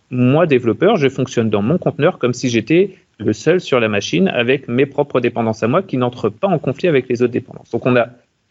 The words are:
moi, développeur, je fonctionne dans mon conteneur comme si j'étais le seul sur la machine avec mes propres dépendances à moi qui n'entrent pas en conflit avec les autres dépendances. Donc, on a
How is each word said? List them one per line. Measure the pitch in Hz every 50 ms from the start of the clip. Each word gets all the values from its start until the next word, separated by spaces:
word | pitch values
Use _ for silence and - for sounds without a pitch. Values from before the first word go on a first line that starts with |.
| - -
moi, | 131 123 123 123 135 156 180
développeur, | 160 135 120 - - 104 - 165 202 240
je | 175 143 131
fonctionne | - - 131 - - 123 113 110
dans | 107 104
mon | 101 120 165
conteneur | 180 - 143 - - 139 180 - -
comme | - 127
si | 123 - - 123
j'étais | 117 113 110 - 156 175 196 196 - - _ _ _ -
le | 214 113 110
seul | - - 156 143 -
sur | - - 135 123
la | 113 110
machine | 104 101 - - - 165 190 185
avec | - 123 120 120 135 143 -
mes | - 120 123 143
propres | 131 - - 143 - - 131
dépendances | 123 120 - 123 117 110 110 -
à | 113 110
moi | 139 185
qui | 196 196 - 127
n'entrent | 123 120 123 - - 107
pas | 104 - - 196
en | 180 156
conflit | - 135 127 - - 180
avec | 151 131 123
les | - 127 113
autres | 123 117 120
dépendances. | - 120 - - - - _
Donc, | - 113 -
on | 131 123
a | 120 113 120 - _ _ _ _ _ _ _